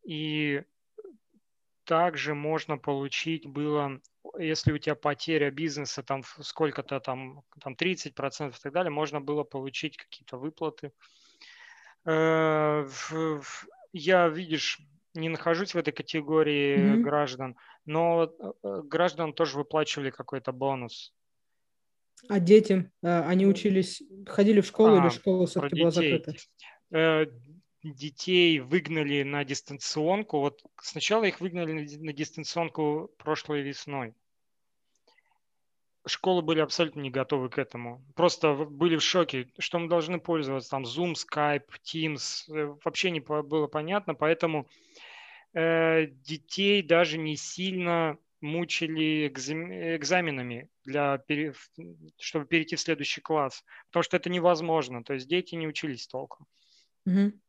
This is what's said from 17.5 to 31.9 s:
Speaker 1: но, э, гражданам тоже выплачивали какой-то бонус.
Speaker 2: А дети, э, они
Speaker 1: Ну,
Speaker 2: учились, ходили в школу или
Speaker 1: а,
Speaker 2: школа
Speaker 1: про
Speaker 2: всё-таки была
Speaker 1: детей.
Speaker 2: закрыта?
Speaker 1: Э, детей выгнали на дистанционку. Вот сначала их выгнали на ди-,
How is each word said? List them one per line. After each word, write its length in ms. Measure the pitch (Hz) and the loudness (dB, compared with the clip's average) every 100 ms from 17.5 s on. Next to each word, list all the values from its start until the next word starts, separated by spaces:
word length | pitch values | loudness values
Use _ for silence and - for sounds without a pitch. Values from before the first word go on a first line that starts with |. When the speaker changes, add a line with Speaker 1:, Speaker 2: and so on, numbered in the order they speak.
| 123 - - - | -12 -20 -20 -4
Speaker 1:
но, 380 | 156 170 170 165 165 202 - | 2 4 4 2 -2 -12 -8
э, 200 | 202 196 | -6 -6
гражданам 480 | 147 147 175 151 160 | -4 0 0 0 -6
тоже 240 | - 160 139 | 0 -2 0
выплачивали 540 | 143 156 147 - 135 | -2 -2 0 -2 -6
какой-то 420 | - 135 135 127 | -8 -10 -6 -6
бонус. 580 | 127 135 135 120 - - _ _ _ _ _ _ _ _ _ _ - - | -4 -2 -2 -8 -12 -18 _ _ _ _ _ _ _ _ _ _ -20 -2
Speaker 2:
А 100 | 202 | 0
дети, 500 | 170 214 214 190 - _ | 10 10 10 0 0 _
э, 180 | 170 170 | 2 2
они 240 | 156 185 196 | 4 4 6
Speaker 1:
Ну, 0 | |
Speaker 2:
учились, 560 | 196 214 190 185 - - 190 196 | 4 2 2 0 -4 -14 -18 -4
ходили 340 | - 202 214 | 4 8 8
в 60 | - | 4
школу 300 | - 220 202 | 6 8 10
или 120 | 175 | 6
Speaker 1:
а, 20 | |
Speaker 2:
школа 360 | 120 196 185 175 | 2 0 2 2
Speaker 1:
про 160 | 175 143 | 0 -2
Speaker 2:
всё-таки 40 | 160 | 2
была 140 | 170 | 4
Speaker 1:
детей. 0 | |
Speaker 2:
закрыта? 480 | 165 160 156 - 143 - _ - - _ | 4 2 0 -2 -12 -16 _ -20 -20 _
Speaker 1:
Э, 320 | 160 160 156 151 120 131 170 _ _ | 2 4 4 0 -4 -20 -20 _ _
детей 760 | 156 131 147 143 - 180 175 156 | -14 -10 -12 -8 2 6 6 4
выгнали 600 | 127 175 147 160 147 143 | 2 0 0 -2 0 0
на 200 | 139 143 | -2 -4
дистанционку. 960 | 139 139 - 139 - 156 156 196 214 151 | -4 -6 -8 -10 -6 -2 0 0 0 -2
Вот 220 | 143 - - - | -2 -4 -20 -18
сначала 420 | - 156 - 214 | -12 -6 0 2
их 160 | 208 - | 2 -2
выгнали 320 | 180 175 165 | -6 -4 -4
на 120 | 156 | -6
ди-, 120 | 151 | -8